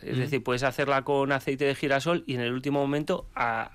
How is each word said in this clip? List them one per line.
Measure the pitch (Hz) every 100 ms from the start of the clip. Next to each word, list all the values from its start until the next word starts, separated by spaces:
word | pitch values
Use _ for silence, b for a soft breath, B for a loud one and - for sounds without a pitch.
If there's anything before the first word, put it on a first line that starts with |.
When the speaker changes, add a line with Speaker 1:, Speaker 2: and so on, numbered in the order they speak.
Speaker 1:
es | 104 127
Speaker 2:
Mm. |
Speaker 1:
decir, | 135 135
puedes | 127 123
hacerla | 135 - 139 135
con | 131 139 139
aceite | 135 139 135 139
de | 135
girasol | 147 139 160 175 -
y | 123
en |
el | 120
último | 127 139 143
momento | 139 147 156 180 -
a-, | - 120 113 -